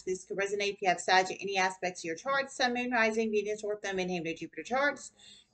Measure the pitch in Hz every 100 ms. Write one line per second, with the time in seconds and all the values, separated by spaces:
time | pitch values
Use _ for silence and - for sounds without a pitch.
0 | - 185 - 196 196 202 202 196 190 175
1 | - 185 185 - 196 196 190 - 180 180
2 | 165 165 269 277 269 - 254 240 247 240
3 | 220 220 220 214 202 214 208 208 196 190
4 | 180 180 160 160 160 156 160 262 285 -
5 | - - - - _